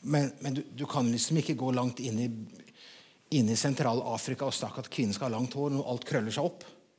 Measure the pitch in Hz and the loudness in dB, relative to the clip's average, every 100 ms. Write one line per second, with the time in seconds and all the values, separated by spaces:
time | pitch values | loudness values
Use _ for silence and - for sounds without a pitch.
0 | 127 147 135 - 135 135 - 120 143 147 | 2 2 2 -2 -4 -4 -4 -8 -2 2
1 | 120 117 - 160 147 131 131 127 123 123 | 2 2 4 2 2 0 0 2 0 -2
2 | 123 110 120 110 107 - - - - - | -4 -2 -2 -4 -10 -16 -20 -20 -20 -20
3 | - _ _ 151 110 113 143 135 135 117 | -20 _ _ 4 4 4 2 2 2 2
4 | 120 113 - 127 139 - 113 - 120 - | 0 -2 -2 -2 -2 0 -2 -6 -8 -2
5 | 113 98 131 143 123 139 143 139 139 123 | 0 0 -2 -2 -4 -2 -2 0 -2 -4
6 | - 139 110 110 165 - - - _ | 0 0 0 0 -2 -2 -20 -20 _